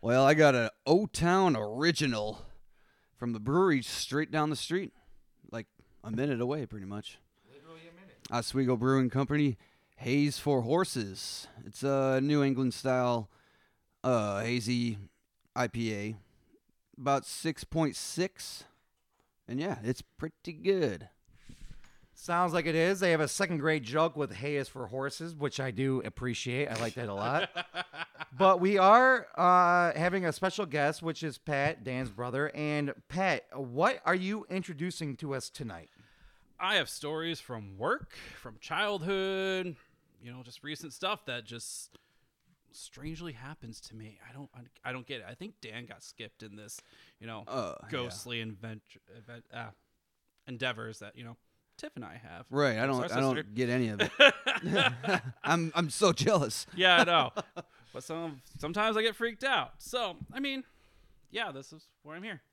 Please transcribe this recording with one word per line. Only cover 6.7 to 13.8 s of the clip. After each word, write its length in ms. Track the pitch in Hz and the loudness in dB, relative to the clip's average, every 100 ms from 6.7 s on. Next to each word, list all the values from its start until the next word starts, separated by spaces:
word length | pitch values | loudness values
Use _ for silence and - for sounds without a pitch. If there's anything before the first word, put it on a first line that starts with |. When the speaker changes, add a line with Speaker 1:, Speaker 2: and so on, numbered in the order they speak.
| 107 95 | -10 -10
Speaker 1:
much. 340 | 104 - - _ _ _ | -10 -12 -18 _ _ _
Speaker 2:
Literally 300 | 139 151 165 | -20 -20 -20
a 120 | 165 175 | -20 -20
minute. 220 | 190 - - | -20 -20 -6
Speaker 1:
Oswego 460 | 117 117 135 127 123 | -6 -2 0 2 2
Brewing 340 | 123 135 127 | 4 4 4
Company, 480 | 131 139 147 147 113 _ _ _ _ | 0 0 2 2 0 _ _ _ _
Haze 420 | 131 139 147 - | 0 2 2 0
for 240 | - 139 | 0 0
Horses. 840 | 113 160 185 131 101 92 - - - - 113 | 2 2 2 -2 -6 -6 -10 -10 -14 -16 -16
It's 180 | - | -4
a 360 | 135 139 135 131 | 0 2 4 2
New 240 | 139 147 | 4 4
England 300 | 143 127 131 | 4 4 0
style, 560 | - 135 127 123 120 104 _ _ _ _ _ | 0 0 2 2 0 -2 _ _ _ _ _